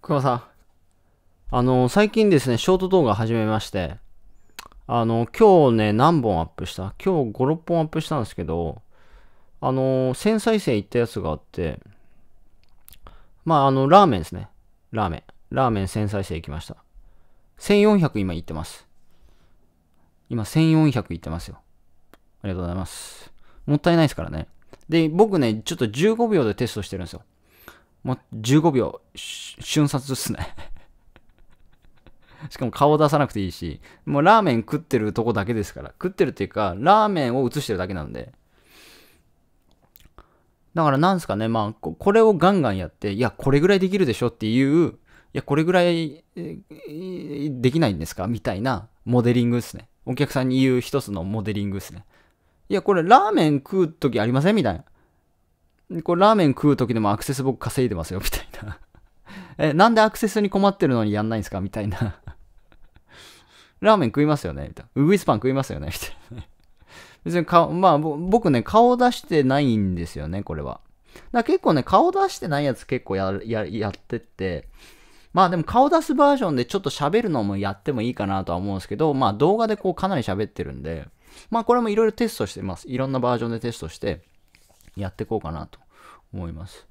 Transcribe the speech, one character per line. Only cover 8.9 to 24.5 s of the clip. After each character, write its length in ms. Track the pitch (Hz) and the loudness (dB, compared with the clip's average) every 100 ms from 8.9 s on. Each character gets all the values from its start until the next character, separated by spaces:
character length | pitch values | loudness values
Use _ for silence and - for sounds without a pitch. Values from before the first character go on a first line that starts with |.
| - - - - - - - | -20 -20 -20 -20 -20 -20 -6
あ 120 | 135 | -4
の、 420 | 131 131 131 131 | 0 0 0 0
千 240 | 123 208 220 | 0 0 0
再 220 | 233 214 | 0 0
生 160 | 175 113 | 0 -2
い 60 | |
っ 20 | |
た 160 | 98 123 | -2 -2
や 80 | 117 | -2
つ 120 | - | -4
が 100 | 87 | -6
あ 40 | |
っ 60 | 76 - | -8 -10
て、 300 | - 85 - - - - - - - - - - - - - - - - - | -6 -6 -6 -16 -20 -20 -20 -20 -20 -20 -20 -20 -20 -20 -20 -20 -20 -20 -12
ま 180 | - 156 | 0 2
あ、 40 | 135 | 4
あ 40 | |
の、 160 | 135 135 | 2 6
ラ 160 | 180 | 8
ー 20 | 190 | 8
メ 120 | 101 | 2
ン 20 | |
で 60 | 80 | -4
す 60 | |
ね。 160 | 92 101 _ _ _ _ | -12 -14 _ _ _ _
ラ 140 | 113 98 | -4 -4
ー 20 | |
メ 80 | 78 | -6
ン。 60 | - - - | -14 -20 -8
ラ 160 | 127 131 | -2 0
ー 40 | |
メ 120 | 107 | 0
ン 60 | 95 | -2
千 200 | 113 104 | -2 -4
再 140 | 104 | -4
生 140 | 95 82 | -6 -8
い 60 | |
き 100 | 82 | -8
ま 80 | 76 | -12
し 80 | - | -12
た。 80 | - _ - - - - - _ - | -18 _ -20 -20 -20 -20 -20 _ -18
千 220 | - 202 | 2 4
四 180 | 214 208 | 6 6
百 220 | 156 110 | 2 0
今 120 | 95 | -4
い 60 | 82 | -4
っ 60 | |
て 100 | - | -8
ま 100 | 80 | -10
す。 220 | 80 - _ - - - - - _ _ _ _ _ _ _ _ _ | -10 -14 _ -20 -20 -20 -20 -20 _ _ _ _ _ _ _ _ _
今、 140 | 120 | -8
千 260 | 107 156 160 | -2 2 4
四 180 | 156 156 | 6 4
百 220 | 123 - | 2 -4
い 20 | 82 | -10
っ 40 | |
て 100 | - | -8
ま 100 | 82 | -10
す 80 | - | -10
よ。 100 | - _ _ _ _ _ | -18 _ _ _ _ _
あ 340 | - _ _ 101 | -20 _ _ -8
り 40 | |
が 40 | |
と 40 | 92 | -6
う 20 | |
ご 60 | 87 | -4
ざ 60 | |
い 20 | 90 | -6
ま 100 | 92 | -8
す。 460 | - - - - - - - - | -12 -18 -20 -20 -20 -20 -14 -2
も 80 | |
っ 40 | 147 | 0
た 120 | - | 4
い 40 | 170 | 4
な 60 | |
い 20 | |
で 60 | 156 | 2
す 40 | |
か 80 | - | 0
ら 80 | 87 | -8
ね。 160 | 78 - | -8 -10